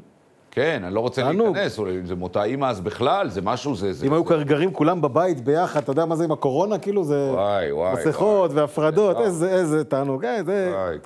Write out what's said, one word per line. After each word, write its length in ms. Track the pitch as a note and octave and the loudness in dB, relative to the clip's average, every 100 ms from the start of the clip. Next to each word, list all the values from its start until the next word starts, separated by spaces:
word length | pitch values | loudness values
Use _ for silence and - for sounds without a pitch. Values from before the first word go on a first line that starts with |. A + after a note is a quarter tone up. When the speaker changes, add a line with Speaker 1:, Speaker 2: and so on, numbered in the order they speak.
| - _ _ _ _ | -12 _ _ _ _
Speaker 1:
כן, 320 | A#2+ D3+ C#3+ F2 | -2 0 -2 -2
אני 80 | |
לא 60 | G#2 | -2
רוצה 220 | A#2+ C3 | -2 -2
Speaker 2:
תענוג. 340 | B2+ F#3 A3+ F3+ | 0 2 0 0
Speaker 1:
להיכנס, 220 | E3+ A2 | -2 -2
אולי 200 | G2 F#2 | -4 -4
אם 80 | F2+ | -6
זה 80 | |
מאותה 300 | F2+ F2+ - | -6 -4 -2
אימא, 220 | G#2+ C#3 C3 | -2 -2 -2
אז 140 | G2+ | -2
בכלל, 480 | F2 - C3 F#3+ E3+ | -6 -2 0 0 -2
זה 120 | G2 | -4
משהו, 340 | F#2 B2 D3 G#2 | -4 -2 -4 -4
זה, 160 | G2 | -4
זה, 140 | F2+ C#3 | -2 0
Speaker 2:
אם 60 | |
היו 100 | D#3 | 2
Speaker 1:
זה 60 | E3 | 4
Speaker 2:
כר-, 140 | D#3+ | 2
גרים 300 | C#3+ D3 F#3 | 2 2 2
כולם 280 | - D3+ F3 | 2 2 2
בבית 400 | D3 C3+ F#3 C#3+ | 2 2 2 0
ביחד, 380 | A#2 D#3 F3 D3+ | 0 2 2 0
אתה 100 | C#3+ | -2
יודע 120 | C3+ | 0
מה 120 | E3 D#3+ | 0 0
זה 80 | |
עם 80 | E3+ | 0
הקורונה? 460 | D3 C#3+ C3+ G3+ G3 | 0 0 0 0 -2
כאילו 260 | G3 G3+ | -2 0
זה 260 | D3+ C#3+ C#3 | 0 0 0
Speaker 1:
וואי, 380 | F#2+ G2+ G2+ D#2+ | 0 0 0 0
וואי, 220 | D2 F2+ | 0 0
Speaker 2:
מסכות 560 | - D#3 D3 G#3 G3+ F3 | 0 0 2 2 4 2
Speaker 1:
וואי. 100 | D3 | 2
Speaker 2:
והפרדות, 560 | D3 D#3 D3+ D#3+ G3+ F3 | 0 2 2 4 2 2
Speaker 1:
וואי. 100 | A3 | 0
Speaker 2:
איזה, 240 | E3+ F3+ | 0 0
איזה 300 | F#3 E3+ D#3 | 2 2 0
תענוג. 400 | D3+ C3+ C#3 C3+ | 0 -2 0 -2
אה, 200 | A#3 A#3 | -2 -4
זה, 280 | E3 G3+ F#3 | -2 -2 -2
Speaker 1:
וואי, 240 | C3+ F#2 D2+ | -2 -4 -4